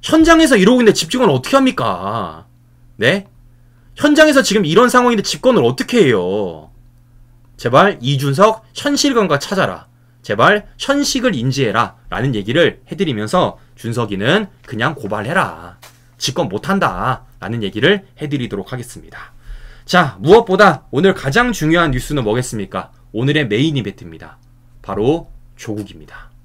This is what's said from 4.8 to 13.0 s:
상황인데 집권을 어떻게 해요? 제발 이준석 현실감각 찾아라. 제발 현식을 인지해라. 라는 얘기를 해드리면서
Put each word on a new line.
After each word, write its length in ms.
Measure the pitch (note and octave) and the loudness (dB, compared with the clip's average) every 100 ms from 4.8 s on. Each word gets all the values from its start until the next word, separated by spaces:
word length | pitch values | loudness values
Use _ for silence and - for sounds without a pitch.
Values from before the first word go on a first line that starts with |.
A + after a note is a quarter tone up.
| B3 | 4
상황인데 340 | B3 A#3+ A#3 | 4 2 0
집권을 420 | - - B3+ A#3 | -4 -2 2 4
어떻게 400 | A#2+ C3+ - A#3+ | 2 0 -2 2
해요? 680 | E3 G#2+ F2+ G2+ F#2+ D#2+ D#2 - - _ _ _ - _ _ - | 4 2 0 -4 -6 -10 -18 -20 -20 _ _ _ -20 _ _ -8
제발 420 | B2 C3 F#3+ - | 0 2 2 0
이준석 640 | B2 C#3 C#3 C#3 G#3+ A3 _ | -4 -2 -2 2 2 2 _
현실감각 680 | - D4 C#4+ C#4+ A#3 G3+ C#3 | -6 -4 0 0 2 0 -2
찾아라. 480 | - G3 C3+ F2 - _ _ _ | -2 -4 -4 -6 -16 _ _ _
제발 460 | - G#2 C#3+ G#3 G#3 - | -8 0 2 2 -2 -12
현식을 560 | - C#4+ C#4 C4 A#3+ | -2 -2 0 -2 -2
인지해라. 640 | D3+ B2 C3+ B2 G#2 G#2+ - - | -2 -2 -2 0 0 -2 -6 -12
라는 260 | F2 B2+ | -6 -4
얘기를 480 | A2 G2 C#3 D3+ - _ | -4 -2 0 0 -2 _
해드리면서 680 | D#3 | -6